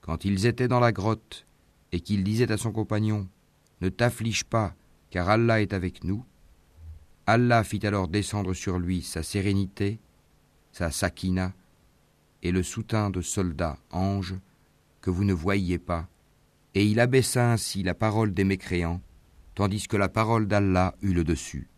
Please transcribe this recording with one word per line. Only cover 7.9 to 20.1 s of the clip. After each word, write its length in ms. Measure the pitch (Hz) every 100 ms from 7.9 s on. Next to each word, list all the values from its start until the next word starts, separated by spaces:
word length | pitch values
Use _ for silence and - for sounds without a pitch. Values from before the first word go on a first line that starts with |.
| 101 92
descendre 440 | 95 98 104 92
sur 260 | 92 - 90
lui 220 | 87 92
sa 220 | 85 -
sérénité, 760 | 80 104 98 98 98 - 101 110 _ _ _ _ _ _ _
sa 180 | - 85
sakina, 600 | - 92 - 95 92 92 95 _ _ _ _ _ _ _ _
et 100 | 87
le 120 | 90
soutien 460 | 90 - 110 113 104
de 120 | 90
soldats 560 | 87 - 92 76 85 69 _
anges 440 | 90 95 98 92 95 - _ _ _ _ _
que 100 | -
vous 140 | 87
ne 100 | 101
voyiez 460 | 92 82 101 90 87
pas, 300 | - 85 82 _ _ _ _ _ _ 98
et 100 | 104
il 140 | 107
abaissa 540 | 120 131 120 - 120
ainsi 280 | 117 - 95
la 120 | 95
parole 400 | 87 110 107 110
des 100 | 92
mécréants, 560 | 98 98 - 90 85 87 - - _ _ - -
tandis 320 | 101 104 -
que 80 | 104
la 140 | 98